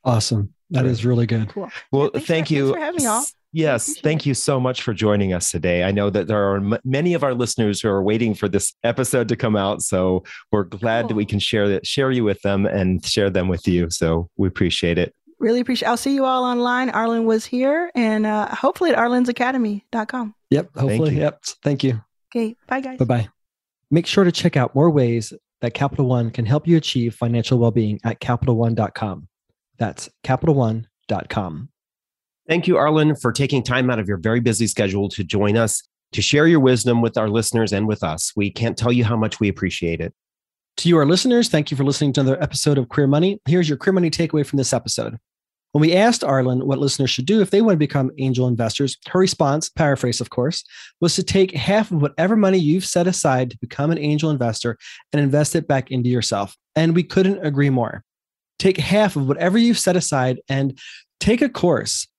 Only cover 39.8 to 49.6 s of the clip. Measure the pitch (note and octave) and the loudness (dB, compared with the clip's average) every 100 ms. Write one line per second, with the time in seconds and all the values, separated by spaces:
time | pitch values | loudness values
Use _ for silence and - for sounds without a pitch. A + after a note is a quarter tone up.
39.8 | E2+ E2 E2+ _ _ _ _ _ _ - | -4 -4 -8 _ _ _ _ _ _ -4
40.8 | E3+ E3 C#3+ F3+ C4 A#3+ A#3 D#3 D3 C#3 | 2 4 4 2 2 2 2 0 -2 -2
41.8 | C#3 C#3+ D3 C3 C3 C3+ D3+ - - C#3 | 0 0 0 2 0 0 -4 -2 0 0
42.8 | A#2+ - C#3 C#3+ F3+ G3+ - F3+ D#3 C#3 | 0 0 2 2 2 -2 0 0 0 0
43.8 | - F#3+ E3+ D#3 E3 D#3 C#3+ C#3 B2+ B2+ | 0 0 0 -2 -2 0 0 -2 0 -2
44.8 | A2+ - A2+ A2+ _ _ _ _ _ C#3+ | -4 -6 -6 -10 _ _ _ _ _ 2
45.8 | D#3 F3+ A3+ A#3 D#3 C3+ B2+ B2+ C#3 C3+ | 4 4 4 2 0 2 2 0 -2 0
46.8 | C#3 - C3 - C3 A3 F#3+ G3 A3 E3+ | -2 0 -2 -2 0 2 4 4 4 2
47.8 | D3 C#3+ C3 - C3+ B2 B2+ A#2 A2+ - | 2 0 -2 -2 -2 0 0 0 -2 -2
48.8 | C#3 - - F#3 F#3 - D3 D3 | -4 -4 -4 2 2 2 0 0